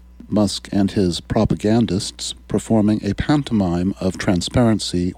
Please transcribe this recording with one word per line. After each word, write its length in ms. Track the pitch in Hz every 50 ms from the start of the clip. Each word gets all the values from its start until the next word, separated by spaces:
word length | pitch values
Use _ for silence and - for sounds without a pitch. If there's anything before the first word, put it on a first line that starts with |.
| - - - - - -
Musk 400 | - 104 107 98 - - - - -
and 180 | 101 98 98
his 300 | - 110 98 90 85 -
propagandists 1120 | - - - 117 107 - - 85 - 104 110 120 113 90 87 101 - - - - - - - - - -
performing 520 | - 107 - - 117 110 104 104 107 104
a 140 | - 101 98
pantomime 800 | - - - 147 151 139 - 117 107 98 90 85 87 90 95 101 -
of 160 | 90 95 90 -
transparency 960 | - - 98 87 82 - - 131 123 113 110 98 - - - 90 87 90 90